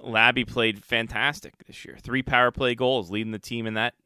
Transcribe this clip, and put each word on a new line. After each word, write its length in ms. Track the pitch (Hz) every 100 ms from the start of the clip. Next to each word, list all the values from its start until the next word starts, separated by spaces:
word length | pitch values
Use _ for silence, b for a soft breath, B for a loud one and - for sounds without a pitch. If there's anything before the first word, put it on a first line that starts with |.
Labby 420 | - 110 117 127
played 380 | 107 120 113 104
fantastic 840 | - 117 110 113 135 147 - - -
this 180 | -
year. 140 | - -
Three 220 | - 131
power 280 | 127 123 123
play 240 | - 131
goals, 360 | 120 127 131 87
leading 220 | 104 110
the 60 | 110
team 280 | - 117 113
in 80 |
that, 200 | 110 120 -